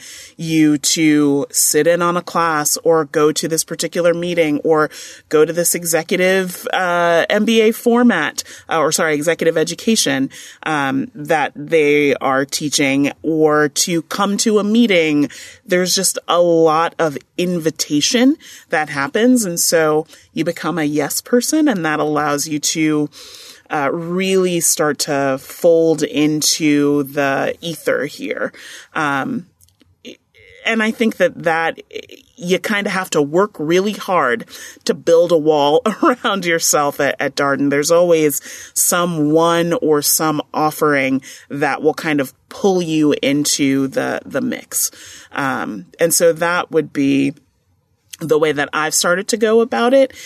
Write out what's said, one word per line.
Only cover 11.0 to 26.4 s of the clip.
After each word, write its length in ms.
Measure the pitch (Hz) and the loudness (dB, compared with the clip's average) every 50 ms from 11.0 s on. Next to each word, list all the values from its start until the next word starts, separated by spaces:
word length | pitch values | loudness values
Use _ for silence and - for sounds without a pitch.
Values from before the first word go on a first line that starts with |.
| 127 - - | -4 -6 -10
that 360 | 151 147 139 165 151 135 - - | -12 -4 -2 0 0 0 -2 -6
they 580 | 139 147 147 165 160 147 147 147 147 147 143 - | -10 -6 0 2 2 4 4 4 4 2 2 2
are 300 | - - 135 131 131 143 | 2 0 0 0 0 0
teaching 640 | 139 - - 156 143 - - 147 135 135 139 143 135 - _ | -2 -4 -6 -4 -2 -2 0 0 2 2 2 0 0 -2 _
or 460 | - 151 160 156 156 151 151 151 151 147 | -4 -2 2 4 4 4 4 4 2 0
to 320 | - - - 185 175 165 | 0 -2 -2 -2 -2 -4
come 340 | - - - - 202 202 202 | -4 -4 -4 -2 -2 0 0
to 240 | - - 226 208 208 | 0 0 2 2 2
a 40 | 196 | 2
meeting. 640 | 208 220 233 240 202 190 170 160 156 147 147 143 - - - - - - - _ | 2 4 4 4 4 4 4 4 2 2 2 0 0 -4 -12 -20 -20 -20 -16 _
There's 300 | - 180 180 180 175 - | -2 0 0 2 0 0
just 240 | 202 180 - - - - - | 0 -2 -2 -4 -4 -4 0
a 120 | 165 175 | 2 2
lot 540 | 175 175 170 165 160 160 156 160 165 165 - - | 4 4 4 4 4 4 4 2 0 0 -2 -2
of 180 | 170 156 139 - - _ - | -2 -2 -2 -6 -12 _ -6
invitation 1000 | - 180 180 180 170 156 185 - - - - 151 147 143 - - 226 254 269 311 - - - - - - - | -4 -2 -2 -2 -2 -2 -4 -4 -4 -6 -2 -2 0 0 0 2 4 4 4 2 0 -6 -20 -20 -20 -10 -4
that 200 | 175 156 151 151 | -4 -4 -4 -4
happens. 560 | 147 139 139 - - 214 226 254 254 240 214 | -4 -4 -4 -2 0 2 4 4 4 2 2
And 140 | 175 170 165 | -2 -4 -2
so 480 | - - 175 165 160 156 151 156 160 _ - - _ _ | -2 0 2 2 2 2 0 0 -2 _ -14 -20 _ _
you 120 | - 156 156 | -6 -6 -4
become 340 | 170 165 - - 156 156 165 | -4 -6 -6 -6 -6 -4 -2
a 60 | 151 | -4
yes 360 | 147 151 151 143 151 - - | -2 -2 -2 -4 -4 -6 -8
person, 460 | - - 247 247 240 - 311 311 302 | -4 0 0 0 0 2 0 2 2
and 180 | 262 214 180 160 | 2 0 0 -2
that 140 | 156 151 151 | -2 -2 -2
allows 480 | 147 151 151 147 151 147 147 143 143 | -2 -2 -2 -2 -2 -2 -2 -4 -4
you 140 | 160 147 147 | -4 -6 -4
to, 500 | - - - 160 156 156 151 151 147 147 - - - - - - - - - - _ - | -4 -4 -2 0 0 0 0 0 -2 -4 -8 -16 -20 -20 -20 -20 -20 -20 -20 -20 _ -8
uh, 180 | - 151 139 135 | -6 -4 -2 -2
really 680 | - 170 165 170 175 185 190 190 190 190 185 180 175 170 | -4 -4 -6 -6 -4 -2 -2 0 2 2 2 0 0 0
start 380 | 156 - - - 156 151 143 - | 0 -2 0 0 0 -2 -2 -2
to 400 | - 170 147 139 139 135 135 135 | -4 -4 -2 -2 0 -2 -2 -4
fold 600 | - - - - - 170 165 165 165 160 156 151 | -8 -14 -8 0 4 4 4 6 4 2 2 0
into 1040 | 151 - - 143 151 151 151 151 | -2 -2 0 0 2 2 0 0